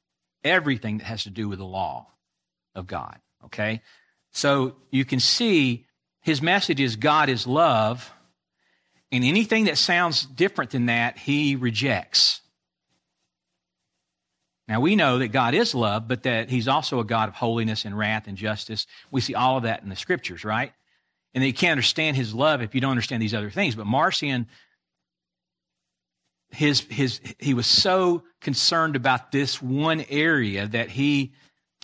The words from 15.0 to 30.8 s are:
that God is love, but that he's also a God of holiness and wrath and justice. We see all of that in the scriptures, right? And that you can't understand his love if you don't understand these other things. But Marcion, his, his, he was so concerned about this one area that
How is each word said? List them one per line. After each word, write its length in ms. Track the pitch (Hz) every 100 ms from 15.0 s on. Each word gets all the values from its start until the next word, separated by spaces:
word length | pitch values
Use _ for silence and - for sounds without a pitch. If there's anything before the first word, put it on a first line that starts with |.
| 147 123
that 100 | 123
God 240 | 131 120
is 200 | 156 233
love, 360 | 131 110 104 113
but 140 | 123
that 260 | 131 117 113
he's 180 | 127 117
also 320 | 143 143 131
a 60 | 110
God 240 | 113 107
of 60 | -
holiness 500 | 117 117 110 110 107
and 120 | 101
wrath 300 | 107 110 101
and 80 | 95
justice. 500 | 107 107 - 110 - - -
We 100 | 135
see 140 | 113 113
all 200 | 131 131
of 80 |
that 180 | 117 110
in 60 | 98
the 80 | 95
scriptures, 480 | - 180 - 113
right? 300 | 107 110 135 - _ _ _ _ _
And 80 | 127
that 60 | 135
you 60 |
can't 180 | - 180
understand 460 | 147 113 - 156 135
his 160 | 113
love 280 | 110 151 147
if 140 | 113 131
you 60 |
don't 100 | 135
understand 300 | 127 - 120
these 120 | 110
other 160 | 110 104
things. 260 | - 104 113
But 100 | 104
Marcion, 600 | 131 175 185 147 127 117 _ _ _ _ _ _ _ _ _ _ _ _ _ _ _ _ _ _ _ _
his, 320 | - 147 139
his, 380 | - - 131 - - -
he 160 | 135 123
was 100 | -
so 580 | - 202 185 180 175 - _
concerned 560 | - 135 - 170 160 139
about 360 | 127 127 -
this 280 | 139 139 -
one 460 | 127 135 160 160 -
area 600 | 143 160 151 107 98 104
that 240 | 113